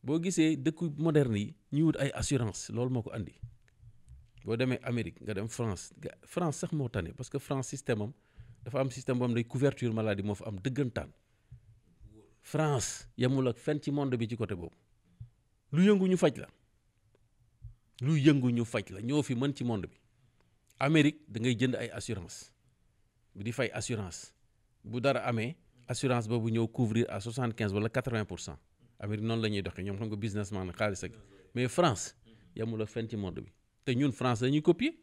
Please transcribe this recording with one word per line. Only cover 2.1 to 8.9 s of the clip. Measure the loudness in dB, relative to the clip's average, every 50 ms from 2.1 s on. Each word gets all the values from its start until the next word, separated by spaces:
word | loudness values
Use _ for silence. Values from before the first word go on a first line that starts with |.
| -2
assurance, | -4 -2 0 0 0 0 -2 -4 -6 -10 -6
loolu | -4 -2 -2 0
moo | 0 -2
ko | -2 -4
andi. | -6 -8 -8 -8 -10 -16 -18 -18 -18 -20 -20 -20 _ _ -20 -20 -20 -20 -20 -20 -20 -20 -20 -20 _ -14 -6
Boo | -4 -2
demee | 0 0 0 0 -2
Amérique, | -2 -2 -2 -2 -4 -4 -8 -10
nga | -8 -6 -4
dem | -4 -4 -6
France, | -4 -4 -2 -2 -2 -4 -8 -16 -18 -12
ga-, | -12 -12 -12 _ -20
France | -8 -4 -2 -2 -2 -2
sax | -4 -6 -4
moo | -4 -4 -4 -2
tane, | -2 -4 -4 -4
parce | -8 -10 -12 -6
que | -6 -8
France | -4 -4 -4 -4 -4 -6
système | -8 -8 -2 -2 -2 -2
am, | -2 -6 -8 _ _ _ _ -20 -20 -20 -20 -14 -12
dafa | -6 -2 -2
am | -2 -2